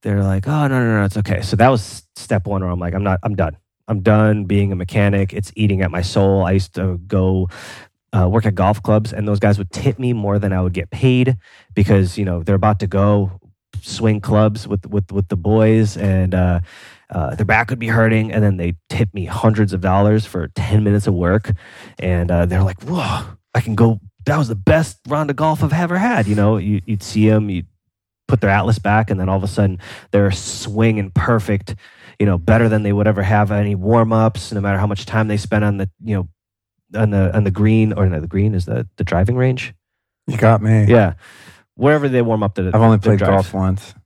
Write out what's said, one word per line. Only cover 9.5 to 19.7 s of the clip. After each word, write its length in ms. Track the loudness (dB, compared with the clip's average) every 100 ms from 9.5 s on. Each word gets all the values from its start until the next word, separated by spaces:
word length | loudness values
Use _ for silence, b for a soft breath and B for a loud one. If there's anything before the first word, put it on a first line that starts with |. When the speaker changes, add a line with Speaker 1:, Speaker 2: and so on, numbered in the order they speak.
| 0
Speaker 1:
would 140 | -2
tip 260 | -4 -4 -2
me 160 | -2
more 240 | -2 -2 -2
than 140 | 0
I 80 | -2
would 100 | -2
get 200 | -4 -8
paid 440 | -2 2 2 2 0 b b b
because, 440 | -2 2 4 2 -2
you 60 |
know, 200 | -4 -4
they're 120 | -2 0
about 240 | 2 0
to 60 | -2
go 440 | 0 2 2 0 -6 _ _ _ -16
swing 400 | -12 -4 0 0
clubs 460 | 0 2 2 0 -6
with, 180 | -6 -4
with, 260 | -4 -4
with 160 | -4 -4
the 60 | -4
boys, 600 | 0 2 4 4 2 -2
and, 380 | 0 0 0 2
uh, 240 | 2 0 -4 B B B B
uh, 240 | -6 -6 -4
their 100 | 0
back 260 | 0 0
would 80 | -4
be 80 | -2
hurting, 440 | 2 2 2 0
and 120 | 0
then 140 | 0 0
they 180 | -4 -6 _
tip 240 | -4 -2 -4
me 100 | -8
hundreds 480 | 0 0 2 0